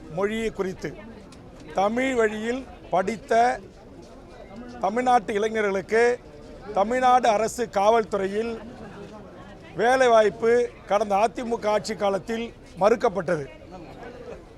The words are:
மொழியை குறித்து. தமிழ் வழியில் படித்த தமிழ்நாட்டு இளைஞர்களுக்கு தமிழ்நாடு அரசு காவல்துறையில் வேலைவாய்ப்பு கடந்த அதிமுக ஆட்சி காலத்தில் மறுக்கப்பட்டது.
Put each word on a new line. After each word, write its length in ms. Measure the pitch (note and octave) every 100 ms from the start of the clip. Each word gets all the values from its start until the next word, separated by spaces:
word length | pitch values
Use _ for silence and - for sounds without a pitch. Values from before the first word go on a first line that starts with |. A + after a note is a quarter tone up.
| -
மொழியை 360 | D#3+ G3+ A3 A3
குறித்து. 440 | G#3 F#3+ F3+ D#3+ A#2+ G#3+ - - - - - -
தமிழ் 400 | - G3+ A#3 C4
வழியில் 500 | B3+ A3 G#3+ A3 B3+ C4 - -
படித்த 680 | F3+ F#3+ A3+ - A3+ A#3+ - - - - - - - - - - G#3 - -
தமிழ்நாட்டு 540 | F#3 A3+ B3+ B3 F#3
இளைஞர்களுக்கு 840 | G#3 A3 A3 G#3 G3 F3+ A3 A#3+ A#3+ - - - - -
தமிழ்நாடு 540 | G3+ G#3 B3+ B3+ B3+ A#3+
அரசு 400 | G#3 A3 - A3+
காவல்துறையில் 880 | G3+ G3+ A#3 A3 G3+ F#3+ G3+ A#3 A3 A3 - A3 - G3+ G#3+ - - - - - -
வேலைவாய்ப்பு 960 | A3+ C4 B3+ A3+ G#3+ - A3+ A#3+ A#3+ - -
கடந்த 280 | G3 G#3+
அதிமுக 520 | G3 A#3 A#3+ A#3 A#3 G3+
ஆட்சி 280 | G#3 G#3
காலத்தில் 600 | G#3+ G3+ G3 - A3+ A#3 - - -
மறுக்கப்பட்டது. 640 | G3 A#3 A#3+ F#3 E3 E3 C3+ - - - - - - - - - -